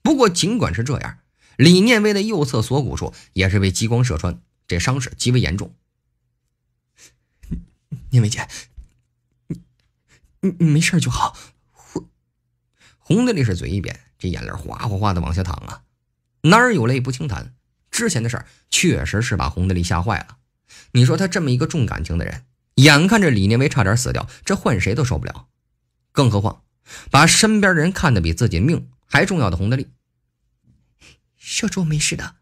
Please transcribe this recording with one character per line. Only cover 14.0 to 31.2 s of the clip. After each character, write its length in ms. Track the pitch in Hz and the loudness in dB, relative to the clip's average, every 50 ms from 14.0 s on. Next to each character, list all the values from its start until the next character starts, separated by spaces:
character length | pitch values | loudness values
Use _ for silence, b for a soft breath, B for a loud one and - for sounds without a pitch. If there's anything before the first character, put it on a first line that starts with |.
| _ _ _ | _ _ _
这 120 | _ - 92 | _ -8 -8
眼 160 | 85 57 58 | -8 -8 -10
泪 60 | 50 | -10
哗 260 | 50 - - - - | -12 -12 -12 -12 -12
哗 200 | - - - 98 | -8 -6 -6 -4
哗 160 | 95 107 104 95 | -2 -2 -2 -2
的 60 | 87 | -2
往 140 | 85 82 - | -2 -2 -2
下 100 | 85 92 | -2 -2
淌 100 | 87 - - - | -4 -6 -10 -12
啊， 160 | - - - _ _ _ _ _ _ _ _ _ _ _ _ - | -16 -18 -18 _ _ _ _ _ _ _ _ _ _ _ _ 4
哪 120 | 156 196 | 6 6
儿 180 | 226 247 247 226 | 6 6 4 2
有 120 | 151 113 | 0 0
泪 160 | 120 131 131 | 0 0 -2
不 100 | 127 135 | -2 -6
轻 160 | 127 - 160 | -6 -8 -8
弹？ 260 | 135 104 - - - - _ _ _ _ _ _ _ | -8 -8 -8 -10 -16 -18 _ _ _ _ _ _ _
之 180 | - - 233 220 | -6 -2 -2 -2
前 140 | 165 117 113 | -2 -2 -2
的 60 | 117 | -2
事 80 | 120 | -4
儿 100 | - - b b b b b | -6 -10 b b b b b
确 360 | - - - 175 117 71 65 | 0 2 2 2 2 2 -2
实 160 | - - 104 | -2 -2 -2
是 140 | 120 123 107 | -2 -2 -2
把 140 | 73 62 67 | -2 -2 -2
洪 180 | - - 90 | -2 -2 0
德 60 | 92 92 | 0 0
利 100 | 90 85 | 0 0
吓 180 | 87 87 85 | 0 -2 -2
坏 180 | 85 107 101 - | 0 -2 -4 -4
了。 180 | - - - _ _ _ _ _ _ B B B B B | -6 -12 -20 _ _ _ _ _ _ B B B B B
你 120 | B 123 123 | B 4 4
说 140 | 127 165 | 4 4
他 100 | - 196 | 0 0
这 140 | 185 - 208 | -2 -2 -2
么 100 | 160 135 | 0 0
一 60 | 123 | 0
个 100 | 123 156 | 0 -2
重 180 | 160 - 160 117 | -2 -2 -2 -2
感 160 | - - - | -2 -2 -6
情 160 | 80 - 85 | -6 -4 -4
的 60 | 85 - | -4 -4
人， 220 | 50 - - - _ _ _ _ _ _ | -6 -10 -12 -16 _ _ _ _ _ _
眼 320 | - 131 151 147 143 170 | 6 6 8 8 6 4
看 120 | 190 226 220 | 4 4 4
着 100 | 196 160 | 4 2
李 160 | 123 104 95 | 2 2 2
念 120 | 101 113 120 | 2 2 2
威 80 | 135 | 0
差 160 | 156 - 139 98 | 0 0 0 0
点 140 | 95 110 | 2 0
死 160 | 123 - 64 58 | 0 -2 -4 -6
掉， 160 | - - B B B B | -6 -8 B B B B
这 100 | - 196 | -4 -4
换 240 | 190 - 214 131 90 | -2 -2 -2 -2 0
谁 160 | 85 95 98 | -2 -2 -2
都 80 | 156 123 | -2 -2
受 140 | 123 85 | -2 -4
不 80 | 67 - | -6 -6
了。 240 | - - - - _ _ _ _ _ _ _ _ _ _ _ _ _ _ | -10 -14 -16 -18 _ _ _ _ _ _ _ _ _ _ _ _ _ _
更 180 | - 139 117 | 2 2 2
何 80 | 101 101 | 2 0
况 240 | 98 104 - _ _ _ _ _ B B B B B B | -2 -4 -6 _ _ _ _ _ B B B B B B
把 160 | - 135 160 | 4 6 6
身 320 | 170 - - 226 214 214 208 | 6 6 4 4 4 4 2
边 160 | 202 190 185 | 2 2 2
人 160 | 156 147 180 | 2 0 0
看 220 | 185 - - 156 120 | -2 0 0 2 2
得 80 | 95 | 2
比 120 | 80 82 80 | 0 -2 -2
自 140 | - 123 | 0 -2
己 140 | 107 90 82 | 0 0 0
命 280 | 107 160 170 - - - _ _ _ | 0 0 0 -2 -6 -12 _ _ _
还 200 | _ - 139 175 | _ 0 0 2
重 140 | 190 196 165 | 2 0 -2
要 100 | 120 92 | -2 -2
的 80 | 85 | -2
洪 120 | 82 98 107 | -2 -2 -2
德 60 | 127 | -2
利。 140 | 139 131 - _ _ _ _ _ _ _ _ _ _ _ _ _ _ _ _ _ _ _ _ _ b b b b b | -4 -6 -10 _ _ _ _ _ _ _ _ _ _ _ _ _ _ _ _ _ _ _ _ _ b b b b b